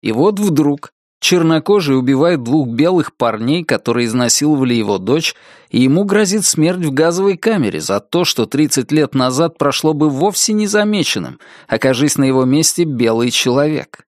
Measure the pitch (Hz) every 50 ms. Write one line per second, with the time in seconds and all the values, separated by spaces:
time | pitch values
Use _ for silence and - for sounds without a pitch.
0 | - 107 110 113 151 202 214 196 208 202 156 139 156 147 143 139 - - _ _
1 | _ _ _ _ - - 180 180 165 160 165 156 151 - 208 208 170 147 135 131
2 | 127 127 139 131 151 170 180 147 120 113 131 160 143 120 113 117 147 170 185 175
3 | 147 - _ _ 123 117 110 107 110 123 147 175 165 - 131 101 - - 117 120
4 | 120 113 110 123 123 117 - - 143 151 151 139 131 123 120 117 110 101 104 95
5 | 92 98 131 160 160 - - _ - - - - _ _ - 117 127 131 139 170
6 | 202 202 202 208 214 180 190 220 - - - - 151 165 180 180 175 151 131 135
7 | 160 165 170 180 190 196 190 - - 226 226 208 135 104 82 78 78 - 95 101
8 | - _ - 170 180 - - - 113 101 - 135 156 147 - 143 123 - 147 156
9 | 151 123 - 135 127 127 127 135 165 165 165 _ - 143 135 - - 156 156 147
10 | 151 151 139 131 160 208 190 - - - 214 214 214 202 208 208 208 214 208 202
11 | 156 - - 104 85 65 62 - - - - - - _ - 110 - 135 131 117
12 | 143 147 - - 139 131 131 131 131 127 131 151 160 - - - 175 156 139 117
13 | 123 113 113 113 120 123 117 - - 131 123 135 143 151 156 143 135 _ - _
14 | - _